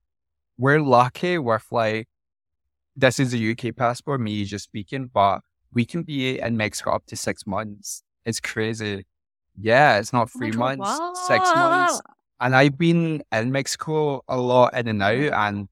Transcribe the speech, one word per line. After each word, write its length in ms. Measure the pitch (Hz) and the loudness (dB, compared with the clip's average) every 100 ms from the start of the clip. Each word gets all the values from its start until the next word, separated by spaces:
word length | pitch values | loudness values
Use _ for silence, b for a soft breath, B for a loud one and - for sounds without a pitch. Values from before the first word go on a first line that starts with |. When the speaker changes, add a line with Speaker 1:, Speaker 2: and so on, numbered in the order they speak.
| _ _ _ _ _ - | _ _ _ _ _ -2
Speaker 1:
we're 220 | 131 151 | 2 2
lucky 560 | 143 120 123 - 180 175 | 6 6 6 0 -2 -2
with, 280 | 120 110 - | 0 -2 -2
like, 360 | 120 110 110 113 _ _ _ _ _ _ _ _ - | -2 0 -2 -8 _ _ _ _ _ _ _ _ 0
this 240 | 131 123 | 2 2
is 140 | 131 | 0
a 40 | 120 | 0
U 180 | 110 113 | -2 -2
K 160 | 117 | -6
passport, 480 | 110 120 127 - 139 | -2 -2 -2 -6 -6
me 240 | 110 107 | -4 -4
just 200 | 101 104 | -6 -8
speaking, 440 | - 113 101 135 127 | -10 -14 -10 -10 -4
but 280 | 110 98 95 - _ _ | 2 2 0 -8 _ _
we 120 | 120 117 | -2 -2
can 160 | 170 | -4
be 360 | 160 143 131 131 | -6 -4 -4 -4
in 160 | 113 117 | -4 -2
Mexico 360 | 104 - - | -2 -4 -4
up 140 | 110 - | -4 -6
to 100 | 110 | -8
six 300 | - 98 - | -8 -8 -8
months. 560 | 98 107 104 - - _ _ | -8 -8 -12 -14 -16 _ _
It's 160 | - 110 | -8 -8
crazy. 640 | - - 110 110 107 98 - _ _ _ _ - | -8 -6 -4 -4 -6 -8 -12 _ _ _ _ -8
Yeah, 420 | 107 120 147 107 | 2 4 6 4
it's 140 | 110 | 2
not 180 | 123 113 | 0 -2
Speaker 2:
Oh 40 | - | -4
my 100 | 113 | -6
Speaker 1:
three 20 | |
Speaker 2:
God, 260 | 113 127 135 | -2 -2 -2
Speaker 1:
months, 220 | 196 277 349 | -4 -4 -6
six 420 | 359 359 370 370 | -6 0 2 4
months. 460 | 330 339 349 359 262 | 2 2 2 0 -2
Speaker 2:
what? 160 | - _ _ _ | -8 _ _ _
Speaker 1:
And 160 | 123 131 | 2 4
I've 220 | 143 135 | 4 4
been 440 | 170 170 165 151 - | 2 2 0 -4 -4
in 200 | 113 117 | -4 -2
Mexico 680 | 135 131 - - 156 151 135 - | -2 -4 -8 -4 -2 -2 -4 -6
a 100 | 127 | -4
lot 360 | 123 123 120 | 2 6 6
in 140 | 123 117 | 4 -2
and 140 | 107 | 0
out, 100 | 101 | 2
Speaker 2:
Mm. 180 | 117 147 | 2 0
Speaker 1:
and 360 | 107 104 101 98 | 0 0 -2 -8